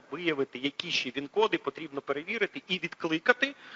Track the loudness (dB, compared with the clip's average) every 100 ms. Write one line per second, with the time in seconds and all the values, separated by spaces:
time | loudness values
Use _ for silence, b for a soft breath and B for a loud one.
0 | -2 -4 0 2 0 0 -4 -2 -2 -2
1 | -2 -4 -2 4 4 4 -2 -6 -6 -6
2 | -4 -4 -2 0 -2 -2 -4 -2 -2 -4
3 | 0 2 4 4 2 -2 B